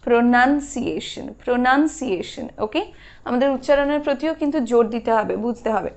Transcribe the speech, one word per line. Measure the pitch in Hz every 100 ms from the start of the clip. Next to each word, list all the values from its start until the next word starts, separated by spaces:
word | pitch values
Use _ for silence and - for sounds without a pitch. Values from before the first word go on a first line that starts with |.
pronunciation, | - 233 240 240 254 294 277 254 175 160 - - - -
pronunciation, | - 247 247 262 311 - - 185 - - - -
ওকে? | 214 311 427 - - -
আমাদের | - 240 269
উচ্চারণের | 262 262 285 285 294
প্রতিও | 294 277 302
কিন্তু | 320 294 302
জোর | 226 233 226
দিতে | 233 226
হবে, | 226 202 185
বুঝতে | 226 226 -
হবে। | 214 175